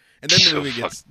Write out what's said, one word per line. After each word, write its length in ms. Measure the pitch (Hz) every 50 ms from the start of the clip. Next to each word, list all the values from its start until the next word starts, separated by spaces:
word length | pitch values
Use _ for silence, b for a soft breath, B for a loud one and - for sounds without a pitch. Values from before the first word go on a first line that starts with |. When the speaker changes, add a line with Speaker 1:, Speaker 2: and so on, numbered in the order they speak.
| _ _ _ _
Speaker 1:
And 80 | - 139
then 80 | 135 -
the 100 | - -
Speaker 2:
So 60 | 156
Speaker 1:
movie 140 | 147 143 139
Speaker 2:
fuck- 200 | 120 117 110 -
Speaker 1:
gets, 120 | - - - -